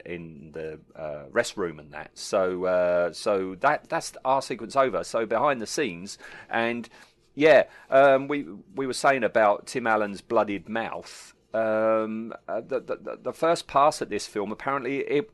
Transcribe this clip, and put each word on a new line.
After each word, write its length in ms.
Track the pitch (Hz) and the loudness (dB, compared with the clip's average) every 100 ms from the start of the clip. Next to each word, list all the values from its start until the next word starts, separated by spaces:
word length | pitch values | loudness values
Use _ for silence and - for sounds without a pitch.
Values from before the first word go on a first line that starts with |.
| - | -12
in 460 | 87 82 76 78 | -12 -12 -16 -16
the, 260 | 78 78 78 - - | -12 -12 -12 -18 -14
uh, 280 | 78 73 69 | -10 -10 -4
restroom 480 | 113 117 - 87 76 | -2 -2 -4 -6 -6
and 120 | 76 | -14
that. 180 | 73 80 | -16 -16
So, 520 | - - 104 92 92 92 | -14 -4 0 0 0 0
uh, 460 | 90 90 87 87 | 2 2 2 0
so 440 | 82 113 101 95 92 | -2 -2 -2 -2 -2
that, 340 | 135 147 - | -2 -2 -4
that's 240 | 160 - - | -8 -8 -6
our 200 | 131 135 | -2 -2
sequence 320 | - 123 110 139 | -2 -8 -4 0
over. 280 | 131 92 | 0 0
So 220 | 87 117 110 | -4 -4 -2
behind 380 | 110 143 131 | 0 0 -2
the 40 | 104 | -4
scenes, 520 | - 127 85 98 - - - - | -4 -4 -6 -12 -16 -18 -20 -6
and 400 | 113 117 120 110 - - _ _ | -2 -2 -4 -8 -18 -20 _ _
yeah, 300 | - 156 135 - - - | 4 8 8 6 -2 2
um, 380 | 135 139 135 139 | 6 8 6 2
we, 180 | 147 82 101 - - | -4 -6 -14 -12 -6
we 100 | 135 | -4
were 80 | |
saying 300 | 120 147 135 | 0 2 2
about 420 | 104 117 104 104 - | 2 4 4 4 -2
Tim 220 | 131 117 | -4 2
Allen's 340 | 107 104 95 | 2 0 -6
bloodied 480 | - 113 104 98 85 | 0 2 2 -2 -6
mouth. 640 | 110 110 - - - - _ _ | -6 -6 -8 -12 -18 -20 _ _
Um, 800 | 113 110 110 110 110 110 110 113 - - | -4 0 0 2 2 0 -6 -8 -12 -8
uh, 140 | 101 | -8
the, 180 | - 127 | -4 -6
the, 160 | - - | -6 -8
the, 240 | - - | -10 -10
the 100 | 123 | -10
first 320 | - 165 170 - | -2 0 0 0
pass 380 | 143 151 - | 2 4 2
at 60 | - | -4
this 160 | 101 - | -6 -6
film, 240 | 107 101 | -6 -6
apparently 480 | 107 139 139 123 139 | -6 -4 -4 -4 -4
it, 320 | - 143 143 | -2 -2 -2